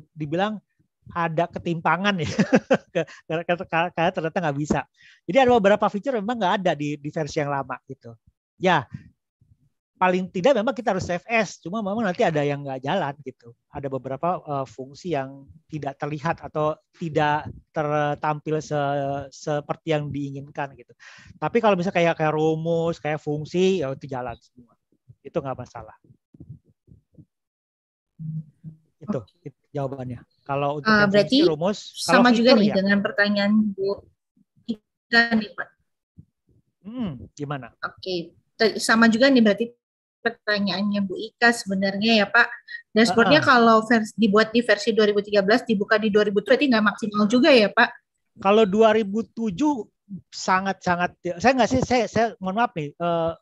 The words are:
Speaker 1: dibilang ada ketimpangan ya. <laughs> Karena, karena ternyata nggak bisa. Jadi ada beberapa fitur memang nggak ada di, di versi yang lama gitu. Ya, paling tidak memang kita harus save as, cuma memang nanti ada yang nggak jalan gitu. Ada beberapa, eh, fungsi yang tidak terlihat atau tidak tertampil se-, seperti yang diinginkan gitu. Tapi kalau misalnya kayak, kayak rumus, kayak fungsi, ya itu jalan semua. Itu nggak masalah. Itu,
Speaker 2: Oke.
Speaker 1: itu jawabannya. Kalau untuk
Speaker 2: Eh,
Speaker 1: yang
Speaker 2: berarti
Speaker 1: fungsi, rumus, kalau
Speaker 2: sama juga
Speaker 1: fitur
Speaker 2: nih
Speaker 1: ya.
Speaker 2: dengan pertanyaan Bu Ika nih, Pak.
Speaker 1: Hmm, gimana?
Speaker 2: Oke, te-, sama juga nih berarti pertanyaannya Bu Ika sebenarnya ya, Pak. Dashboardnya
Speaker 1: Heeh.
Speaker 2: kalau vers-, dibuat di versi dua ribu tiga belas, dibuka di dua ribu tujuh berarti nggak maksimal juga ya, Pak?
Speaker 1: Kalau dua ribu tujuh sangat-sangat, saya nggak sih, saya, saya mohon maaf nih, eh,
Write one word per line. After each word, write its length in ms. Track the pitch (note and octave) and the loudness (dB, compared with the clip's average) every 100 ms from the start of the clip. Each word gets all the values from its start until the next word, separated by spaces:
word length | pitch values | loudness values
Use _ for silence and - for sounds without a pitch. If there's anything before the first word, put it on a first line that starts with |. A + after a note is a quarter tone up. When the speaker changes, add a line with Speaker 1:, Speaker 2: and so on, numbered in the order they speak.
| - | -8
Speaker 1:
dibilang 480 | - D3+ E3 G3+ G#3+ - _ _ _ - | -10 -6 -2 -4 -6 -14 _ _ _ -12
ada 400 | - E3 D#3+ E3+ | -4 -2 -2 -4
ketimpangan 720 | - - E3 E3 E3 G3+ G3 | -4 -6 -2 0 0 0 -2
ya. 80 | D3 | -2
<laughs> 760 | - - A3+ - - - F3 D#3 - | 0 2 2 2 -2 -2 -6 -6 -8
Karena, 160 | - D#3+ E3+ F3 F#3 E3 F3 | -8 -6 -2 -4 -2 -2 -2
karena 220 | E3+ E3 | 0 -2
ternyata 240 | F#3+ D#3+ F3 | 0 -4 -2
nggak 220 | E3 C#3+ | -2 -2
bisa. 220 | D3+ D3 - _ _ _ | -2 -2 -4 _ _ _
Jadi 140 | - G3+ | -2 2
ada 120 | B3+ A#3+ | 4 6
beberapa 300 | G3 G#3 G#3 | 4 2 0
fitur 240 | G#3 A3+ | -2 -6
memang 240 | B3 G3 B3 | -4 -4 -4
nggak 180 | F#3 G#3 | -2 0
ada 120 | F3+ | -2
di, 260 | D3 D3 D3 | -2 -4 -8
di 80 | C#3+ | -8
versi 320 | E3 D3 - | -6 -6 -4
yang 80 | C#3+ | -4
lama 320 | C#3+ C3 B2+ - | -4 -6 -10 -14
gitu. 260 | C3+ A#2 A2+ _ _ _ - | -20 -20 -20 _ _ _ -4
Ya, 260 | F#3 E3+ A2+ - - _ _ _ _ _ _ _ _ - | 0 0 -2 -12 -20 _ _ _ _ _ _ _ _ -2
paling 320 | F#3 F#3 F#3 | 0 0 -2
tidak 240 | F#3+ F3+ | 0 2
memang 220 | C4 A3 | 2 0
kita 180 | B3+ A#3 | -4 -2
harus 140 | F#3+ F3 | -2 -2
save 180 | F3 | -6
as, 320 | - A3+ G3 - | -2 -2 -2 -6
cuma 240 | E3 G#3+ | -10 -8
memang 240 | G3 G#3 | -6 -4
nanti 160 | G#3+ F3+ | -2 0
ada 220 | G#3 D3+ | 0 2
yang 180 | C#3+ C#3+ | -2 -4
nggak 220 | C#3+ C3+ | -8 -8
jalan 320 | C3 F#3+ C#3+ C#3+ | -4 -4 -4 -8
gitu. 320 | C#3 - A#2 A#2 _ | -14 -18 -20 -20 _
Ada 180 | D3 C#3 | -12 -8
beberapa, 400 | C3+ B2+ C3 E3+ F3 | -8 -8 -6 -4 -4
eh, 260 | - C#3+ C3 | -6 -8 -8
fungsi 480 | - C3 C#3+ F#3 | -12 -16 -14 -6
yang 320 | D3 C3+ C#3 C#3 - _ | -6 -6 -12 -20 -20 _
tidak 280 | D#3 C#3 C#3 | -10 -10 -8
terlihat 460 | D3 D3+ D#3+ E3 | -8 -6 -4 -6
atau 320 | C#3+ D#3 D3+ D#3 _ | -6 -4 -4 -4 _
tidak 540 | - E3+ D3+ D3 D3 D3 - - | -12 -6 -2 0 0 -4 -16 -12
tertampil 880 | - D3 D3+ D3 D3 D#3 D3+ - D#3 | -6 -2 -2 -2 -2 -4 -4 -4 -6
se-, 180 | D3+ D3+ C#3+ C#3+ C#3 C#3 C#3 | -4 -4 -2 -2 -4 -6 -10
seperti 640 | - - D3 C#3+ D#3 - | -12 -6 -4 -4 -8 -4
yang 160 | D3+ D3 | -4 -4
diinginkan 640 | C#3+ C#3+ C#3 C#3 D3 C#3+ | -6 -8 -10 -12 -10 -12
gitu. 180 | C3+ - _ - - - - | -12 -20 _ -20 -20 -20 -8
Tapi 220 | D3+ A#3 | -4 0
kalau 180 | A3 F#3+ | 2 2
misalnya 180 | F3 F#3 | 0 0
kayak, 120 | E3+ | 0
kayak 200 | D#3+ D#3 | 2 0
rumus, 640 | D#3 D#3 D#3+ D#3+ E3 E3 E3 | 0 0 0 -2 -2 -2 -4
kayak 240 | D3+ D3+ | -6 -6
fungsi, 580 | - D3 D3+ F3 F#3+ F#3+ | -6 -8 -6 0 0 0
ya 80 | C3+ | -2
itu 160 | C3+ | -8
jalan 320 | C#3+ C3 B2 A#2 | -10 -10 -10 -12
semua. 380 | _ _ - _ _ _ _ _ | _ _ -20 _ _ _ _ _
Itu 160 | C#3 F3 | -10 -8
nggak 160 | C#3 B2 | -6 -8
masalah. 400 | B2 A#2 A2 - _ _ _ - - - _ _ _ - _ - - _ _ _ _ _ _ _ _ - D#3+ D#3 - _ D#3+ - _ _ | -12 -16 -20 -20 _ _ _ -20 -20 -20 _ _ _ -20 _ -20 -20 _ _ _ _ _ _ _ _ -16 -12 -10 -12 _ -20 -20 _ _
Itu, 220 | D#3 E3+ | -8 -8
Speaker 2:
Oke. 140 | G#2 _ | -8 _
Speaker 1:
itu 140 | D3 - _ | -20 -20 _
jawabannya. 500 | C#3+ C#3 C#3 B2 B2 - _ | -8 -8 -8 -12 -12 -16 _
Kalau 380 | - C#3 C#3+ D3+ | -8 -4 -4 -4
untuk 80 | D3 | 0
Speaker 2:
Eh, 80 | G#3+ | 2
Speaker 1:
yang 140 | G#3 | 4
Speaker 2:
berarti 240 | G3+ G3+ C4 | 2 2 2
Speaker 1:
fungsi, 140 | D#4+ | 2
rumus, 280 | D3+ F3 G#3+ - - | 2 -2 -4 -10 -8
kalau 200 | - B3+ | 2 4
Speaker 2:
sama 60 | A#3+ | 4
juga 180 | A3+ A#3 | 4 4
Speaker 1:
fitur 100 | A3+ | 4
Speaker 2:
nih 60 | G#3 | 4
Speaker 1:
ya. 60 | G3 | 2
Speaker 2:
dengan 220 | F#3+ G3+ | 0 0
pertanyaan 520 | G3+ - G#3 G#3 G3+ G#3+ G#3+ | 0 -2 -2 0 2 2 0
Bu 180 | G3 G3 G3+ - _ _ _ _ _ - | -2 -4 -6 -10 _ _ _ _ _ -10
Ika 540 | A3 _ _ _ A#3 A#3 | -10 _ _ _ 2 2
nih, 160 | A3+ G#3 | 0 -2
Pak. 160 | - - _ _ _ _ _ - _ _ _ _ _ | -10 -16 _ _ _ _ _ -20 _ _ _ _ _
Speaker 1:
Hmm, 280 | F#3 B3 G#3+ B2+ - | -14 -8 -8 -8 -14
gimana? 420 | - C#3+ C#3+ A#2+ _ | -12 -8 -8 -10 _
Speaker 2:
Oke, 520 | - - F#3 F#3 E3 _ _ | -12 -10 -8 -6 -8 _ _
te-, 240 | - A3+ G3+ | -2 0 0
sama 280 | - A3+ A3+ | 0 4 4
juga 220 | A3 C4+ | 4 4
nih 140 | C4 | 6
berarti 220 | A3 G3 A#3 - _ _ _ _ | 4 2 -4 -10 _ _ _ _
pertanyaannya 760 | A#3 - - G#3 G3+ F3+ G#3 G3+ | -8 -6 -4 -2 -2 -2 -2 -2
Bu 120 | G3 | -2
Ika 380 | F3 A4 - A#3 | -6 -10 0 2
sebenarnya 720 | A#3 - G3 G3 G3 A3 A3+ | 2 -2 -2 -2 0 2 2
ya, 20 | G3+ | 4
Pak. 200 | A#3 A#3 - - - - | 2 2 -2 -18 -18 -2
Dashboardnya 540 | G#3+ A#3 - A#3 D4 | 2 4 4 4 4
Speaker 1:
Heeh. 60 | D4+ | 6
Speaker 2:
kalau 320 | B3+ A#3 A3 | 6 6 6
vers-, 300 | A3+ A#3 A3 - | 4 0 0 0
dibuat 340 | A3 G3+ A3 | 2 4 2
di 140 | A#3 | 2
versi 260 | A#3+ G#3 - | 2 0 2
dua 160 | A3 G#3+ | 2 2
ribu 140 | G#3 | 2
tiga 240 | G3+ G#3 | 0 2
belas, 160 | F#3+ A#3+ | 4 2
dibuka 380 | - G#3+ G3+ G#3+ | 2 -2 0 0
di 80 | G#3+ | 2
dua 160 | G#3 | 2
ribu 160 | G#3 G3+ | 2 0
tujuh 80 | G3+ | 2
berarti 180 | C4 C#4+ | 2 4
nggak 200 | A3+ G#3 | 2 2
maksimal 380 | G3+ G#3 G#3 G#3 | 0 -2 0 2
juga 260 | B3 D#4 | 4 6
ya, 160 | C4 G3+ | 6 6
Pak? 220 | - A#3+ - _ _ _ - | 4 0 0 _ _ _ -4
Speaker 1:
Kalau 260 | F#3+ G#3 | 2 4
dua 260 | A3 G#3 A3 | 4 6 4
ribu 320 | G#3+ G#3 G#3 | 4 0 -4
tujuh 600 | A3 - A3+ E3+ D4+ C#4 G#3 _ - F#3+ - | -6 -6 -6 -2 -2 -2 -6 _ -18 -18 -16
sangat-sangat, 880 | - - F#3 F#3+ F#3 - F3 F3 - F3 | -8 -2 0 0 -4 -2 -2 -2 -6 -10
saya 180 | E3+ G3+ | 0 2
nggak 140 | C4 A3+ | 4 2
sih, 160 | C4 | 2
saya, 240 | - B3 G#3 | 0 0 0
saya 200 | G#3 A3+ F3 | 0 -2 -2
mohon 240 | F#3 G3 | -6 -2
maaf 80 | A#3+ | -2
nih, 220 | - D3 | -4 -10
eh, 380 | - E3+ E3+ E3 E3 | -6 -2 -2 -2 -4